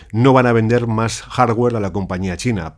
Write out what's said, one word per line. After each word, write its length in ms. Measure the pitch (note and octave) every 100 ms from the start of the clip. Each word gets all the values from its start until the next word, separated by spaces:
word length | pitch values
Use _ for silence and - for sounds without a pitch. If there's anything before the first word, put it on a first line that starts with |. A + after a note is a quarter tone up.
| -
no 200 | G#2+ C3+
van 140 | C3 B2
a 60 |
vender 360 | A#2 A2 A#2+ A#2
más 340 | A2 A2+ -
hardware 540 | - - A#2+ A2+ A#2+ A2+
a 40 |
la 120 | G2
compañía 440 | G2+ F#2 F2+ F#2+ F2
china, 380 | B2 G#2 D#2+